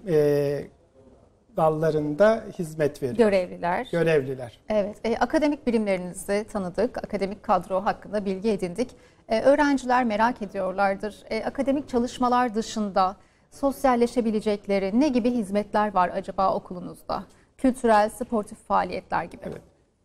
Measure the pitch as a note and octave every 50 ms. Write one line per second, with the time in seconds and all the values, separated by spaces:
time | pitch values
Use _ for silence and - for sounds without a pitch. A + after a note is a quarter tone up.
0 | - G3+ D#3+ D3+ D3 D3 D3 C#3+ C#3+ C#3+ C#3+ C#3 - - - _ _ _ _ -
1 | - - - _ _ _ _ _ _ _ - - D#3+ D#3+ D#3 D#3 D#3+ D#3+ D3+ D3+
2 | D3+ D3 D3+ D3+ G3+ A3 A3+ A3 - G3+ E3 - F3 D#3 D#3 D#3 D3+ C#3 - -
3 | D3 B2 D#3+ G#3+ A3+ G#3 G3 F#3+ F3+ F3+ F#3 F3+ F3+ E3+ F3+ G#3+ B3+ - - E3+
4 | E3 E3 D#3+ D3+ C3 C3+ C3+ B2+ B2+ A#2 - - _ - G#3+ G#3+ G3 G#3 G#3+ -
5 | - A3 A#3 - - B3 - D#4 D4 D4 D4 C#4+ - B3+ A3+ A#3 G#3+ G3+ F#3+ F3+
6 | F3+ F3+ E3+ - - - G3+ G#3 A3 - - G#3 F#3+ F3 F3 - G#3 B3+ - -
7 | - - - F#3+ G3 F#3 G#3 - - - G#3 F#3 F3 - F#3+ F#3 G3+ A3 F3+ -
8 | - F3 G3 G#3+ G3 G3 F#3+ F#3+ F#3 A3+ G#3 F#3 F#3 F3 F3 F#3 B3+ - - -
9 | - - _ _ _ - A3+ A3 A3+ C4 C#4 D4 D4 C#4+ C#4+ C4 B3 B3 B3 B3
10 | B3+ A#3 G#3 G#3 A3 A#3+ B3 - A3 F#3 - G3 F#3+ F#3+ F#3 F#3+ G3+ G3 G3 G3
11 | G#3 G#3+ G3+ - - - A3 A3 - B3 - - C4 C#4 C4+ D4+ D4 - - A#3+
12 | A#3+ B3 - - B3+ B3 B3 B3 B3 B3 G3+ A3 G#3+ - - A3 G#3 G3+ F3+ G3
13 | F#3+ F#3 G3+ - - _ _ _ _ _ - - - C#4 B3+ - - C4+ B3 A#3+
14 | A#3 A#3+ - B3+ A3 A3+ G#3 A3 - A3 G#3 G#3 - - G3 G3 F#3+ F#3+ G3 A#3+
15 | D4 D#4 B3 B3 G#3+ B3 B3 B3 G#3 F3+ G3 G#3 G#3 G#3 - G#3+ G#3 G#3+ G3 F#3
16 | F3+ F3 - F#3+ F3+ - F#3 - F#3+ F#3+ F#3+ G3 - - F#3 F3+ F3+ E3 D#3+ -
17 | - - - - F#3+ - - _ _ _ _ - - C4 B3 - - A#3 A3 G#3
18 | G#3 A3 - - B3 - A#3+ G#3+ G#3 - A3 - _ - G3 F#3+ F3+ F3+ F#3 F#3+
19 | F#3 - - E3 E3 F3+ - - - - - - - _ _ _ _ _ _ _